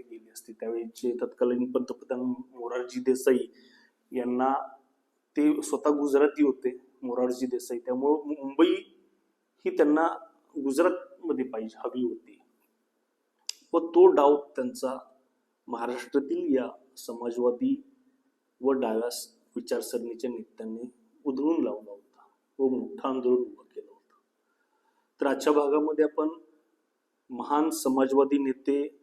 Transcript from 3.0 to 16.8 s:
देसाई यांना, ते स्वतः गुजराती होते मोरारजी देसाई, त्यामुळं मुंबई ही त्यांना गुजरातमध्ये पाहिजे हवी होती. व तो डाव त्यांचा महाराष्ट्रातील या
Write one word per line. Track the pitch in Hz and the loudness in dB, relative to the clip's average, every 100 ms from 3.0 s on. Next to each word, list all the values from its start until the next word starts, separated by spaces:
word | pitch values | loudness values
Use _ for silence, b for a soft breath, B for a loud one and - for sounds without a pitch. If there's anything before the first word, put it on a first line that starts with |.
देसाई | 127 127 - 123 - b b b b _ _ | 0 2 2 2 -2 b b b b _ _
यांना, | 127 123 123 131 139 - - _ _ _ _ _ - | -6 -4 0 0 0 -4 -16 _ _ _ _ _ 2
ते | 151 151 | 2 2
स्वतः | - 135 151 | -2 0 0
गुजराती | 147 143 139 147 147 | 0 2 4 4 4
होते | 139 127 127 123 - _ | 2 2 -4 -8 -14 _
मोरारजी | 127 123 127 123 127 | -6 -2 -2 -2 -4
देसाई, | 123 - 120 | -4 -6 -8
त्यामुळं | 127 127 143 156 147 | -4 0 2 2 -2
मुंबई | 147 135 139 170 190 - _ _ _ _ _ _ _ | -8 -4 2 4 2 -6 _ _ _ _ _ _ _
ही | - - | -2 2
त्यांना | 147 156 165 - - _ _ 156 | 4 4 2 -2 -12 _ _ -6
गुजरातमध्ये | 135 135 180 180 - - 170 135 | 0 2 2 0 -8 -8 -4 -4
पाहिजे | 127 113 113 - | -4 -6 -10 -10
हवी | 127 127 | -8 -4
होती. | 120 - - - _ _ _ _ _ _ _ _ _ _ - - _ | -4 -6 -14 -20 _ _ _ _ _ _ _ _ _ _ -16 -16 _
व | 170 | -2
तो | 165 170 185 | 2 8 8
डाव | 147 143 147 - - | 8 6 4 0 -8
त्यांचा | 127 - 131 131 - _ _ _ _ _ - | -8 -6 -6 -6 -12 _ _ _ _ _ -12
महाराष्ट्रातील | 117 120 123 - 143 139 175 170 131 | -8 -6 -8 -4 -2 -2 -4 0 0
या | 117 - | -2 -10